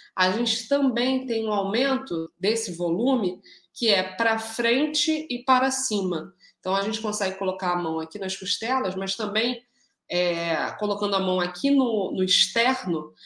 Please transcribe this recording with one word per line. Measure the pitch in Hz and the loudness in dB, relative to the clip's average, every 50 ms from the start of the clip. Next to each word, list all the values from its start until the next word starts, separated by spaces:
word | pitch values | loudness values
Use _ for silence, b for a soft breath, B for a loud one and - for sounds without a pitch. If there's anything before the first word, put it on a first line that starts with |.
| B B B | B B B
a | - 185 185 | 2 4 4
gente | 196 226 240 233 - - - | 4 2 0 0 -2 -4 0
também | - 285 285 277 262 220 240 247 262 262 254 262 | 0 2 4 4 4 2 2 2 2 0 0 -2
tem | - 233 220 220 | -2 -2 -2 0
um | 214 | 0
aumento | 214 202 196 196 202 240 269 277 269 247 - - 180 165 165 165 _ _ | 0 0 0 0 2 2 2 2 0 -2 -2 -4 -4 -4 -4 -6 _ _
desse | 175 202 233 226 - 190 | 0 0 0 0 -2 -6
volume | 170 160 175 165 165 190 240 262 269 240 208 180 180 - B B B B B B | -6 -4 -2 0 0 2 2 2 2 4 2 0 -2 -4 B B B B B B
que | _ - 240 220 | _ -2 2 2
é | 202 185 | 2 2
pra | 185 - - - 233 226 220 220 | 2 -2 -2 0 2 2 2 2
frente | - - - - 226 233 240 269 302 311 311 - - 320 311 302 - - | -2 -6 -4 0 2 2 4 4 2 2 0 0 0 2 0 0 -2 -4
e | 247 240 - | -8 -6 2
para | - 262 254 262 269 | 2 4 4 4 2
cima. | 262 - - - 220 202 190 185 170 156 156 185 b b b b b b | 0 -2 -2 0 0 0 0 0 -2 -2 -4 -8 b b b b b b
Então, | _ 185 190 | _ -2 0
a | 196 | 0
gente | 196 214 214 - | 0 -2 -4 -4
consegue | - 214 208 - 208 185 185 - | -4 -4 -2 -2 -2 -4 -2 -2
colocar | 196 185 185 - 196 180 | -4 -4 -4 -2 -2 -2
a | 175 175 | -2 -2
mão | 175 165 160 160 | -2 -2 -2 -4
aqui | 160 160 - 202 | -4 -6 -8 -8
nas | 196 185 185 | -6 -6 -6
costelas, | - 185 185 - - 220 233 262 262 240 185 175 | -6 -4 -4 -4 -4 -2 -2 -2 0 0 -2 -4
mas | 190 196 190 - | -4 -4 -6 -4
também, | - 220 196 202 220 233 254 254 - b b b b b b b _ _ _ | -4 -6 -2 0 0 0 0 -2 -4 b b b b b b b _ _ _
é, | - 180 180 175 175 170 170 170 165 151 131 123 | -2 0 0 0 0 -2 -2 -2 0 0 -2 -4
colocando | - - 208 208 202 202 208 196 196 | -4 -4 -2 -2 -2 -2 -2 0 0
a | 190 | 0
mão | 190 185 185 180 | 2 2 2 0
aqui | 175 180 - - - 277 | 0 -2 -4 -2 2 4
no, | 285 277 262 240 220 208 190 - | 4 4 4 4 2 0 -2 -2
no | - 196 190 | 0 -2 0
externo, | 185 - - - - - 226 233 254 262 - - 190 165 156 - - B B B | 2 2 2 2 2 2 2 2 2 2 0 -2 -2 -2 -2 -4 -8 B B B